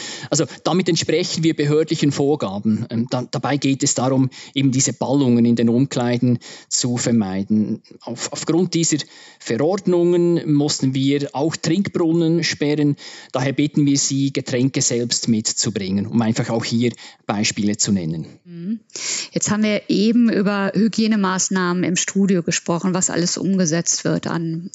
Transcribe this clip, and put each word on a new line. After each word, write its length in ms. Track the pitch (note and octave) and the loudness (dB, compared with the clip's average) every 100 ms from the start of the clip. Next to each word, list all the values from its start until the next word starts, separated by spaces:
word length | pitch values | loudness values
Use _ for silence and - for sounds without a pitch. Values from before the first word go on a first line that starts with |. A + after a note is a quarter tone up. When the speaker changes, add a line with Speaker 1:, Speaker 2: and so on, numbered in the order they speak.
| - - - | -14 -12 -4
Speaker 1:
Also 160 | D3 D3 - | -2 -2 -2
damit 240 | - E3+ F3+ | 0 0 2
entsprechen 560 | E3 - D#3+ F3 - | 0 0 0 0 0
wir 100 | D#3+ | 0
behördlichen 560 | D3+ D3 D3+ D#3+ D#3+ D3 | 2 2 2 2 0 0
Vorgaben. 760 | C3+ C#3 D3+ G#2+ G2 A2 G#2+ A2+ | 2 0 0 -2 -4 0 0 -2
Ähm, 180 | A2+ A#2+ | -4 -2
da, 180 | C3 B2 | -4 -4
dabei 280 | C#3+ B2+ C#3+ | -4 -2 0
geht 240 | C3+ C3+ | 0 0
es 100 | C#3 | 0
darum, 380 | - B2+ C3+ C3 - - | 0 2 2 2 -2 -8
eben 180 | - C3+ | 0 2
diese 220 | B2+ C3+ | 2 0
Ballungen 500 | B2+ A#2+ C#3 C3+ A#2+ | -2 0 2 4 4
in 120 | A#2 A#2 | 4 4
den 120 | A#2 | 2
Umkleiden 680 | A#2 C#3 C3+ A#2+ A#2+ B2+ A#2+ - - - | 2 0 0 -2 0 2 0 -4 -20 -8
zu 260 | - B2+ A#2+ | -4 -2 -2
vermeiden. 840 | - A#2 G2 F#2+ G2 G#2+ G#2+ A2 - - | 0 2 0 -2 0 0 0 -4 -10 -18
Auf, 320 | - A#2+ - | -14 -10 -10
aufgrund 400 | - - D#3+ F3+ | -8 -2 0 2
dieser 240 | E3 D#3+ D#3 - - - - | 0 0 0 -4 -16 -20 -14
Verordnungen 1080 | - A#2 D3 G3 F#3+ F3 F3 F3 F3 E3+ - | -6 0 0 0 0 2 2 2 2 0 2
mussten 440 | D3 D3 - C3+ | 2 2 0 -2
wir 340 | C3+ C3+ C#3+ C#3+ | 0 0 0 -2
auch 220 | B2+ D#3 - | -2 -4 -2
Trinkbrunnen 880 | - E3 G3 - E3 E3+ E3 E3 | -2 0 -2 0 0 2 2 2
sperren. 520 | D#3+ - D3 D3 D3 C#3+ - - - | 0 -2 -2 2 0 0 -6 -20 -6
Daher 200 | C3 C3+ | -2 -2
bitten 320 | C3 D3 - | 0 0 2
wir 140 | C#3+ C#3 | 2 2
Sie, 340 | - C3+ C#3 | 0 0 0
Getränke 480 | C#3 C3+ B2 C3+ C3+ | -2 -2 0 0 0
selbst 480 | C3 A#2+ A#2+ - - | -2 0 -2 -2 0
mitzubringen, 800 | A2 A2 - B2 G#2 F#2+ G2 G2+ | 0 0 -2 -2 -2 -2 -2 0
um 160 | A#2 | 0
einfach 260 | A2 A2+ A#2 | 0 0 -2
auch 160 | A2+ | -2
hier 280 | A2+ A#2 A#2+ A#2 - - - | -2 0 0 -2 -14 -16 -6
Beispiele 500 | G#2 A2+ - G#2 G#2 | -2 -2 0 -2 0
zu 160 | - | 0
nennen. 320 | G2 E2 E2 D#2 - F3 | 0 0 -6 -8 -14 -18
Speaker 2:
Mhm. 340 | E3+ F3 A3 _ - - - - | -12 -8 -8 _ -12 -8 -8 -6
Jetzt 180 | - - | -4 0
haben 140 | G#3 | 0
wir 180 | G#3+ G#3 - | 2 0 0
eben 420 | - G#3+ A#3 A#3 | 2 4 4 4
über 420 | G3+ G3+ G3+ G3 | 4 2 0 0
Hygienemaßnahmen 1080 | - A3 - A3 A3 F#3+ F#3 - F#3+ F3+ F3+ | 2 0 2 2 2 2 0 0 0 0 0
im 120 | D#3+ F3 | 0 0
Studio 460 | - G3 G3 F#3+ | -2 0 2 2
gesprochen, 520 | E3 - - E3+ F#3 | 0 -2 -2 -2 0
was 160 | F#3 F#3 | 0 0
alles 260 | - F3 - | -2 -2 -2
umgesetzt 680 | - F#3+ F3+ E3 E3+ - | 0 0 2 0 0 -2
wird 240 | F#3+ E3 - | -2 -2 -2
an, 420 | E3 E3 D#3+ F3 | -4 -4 -6 -8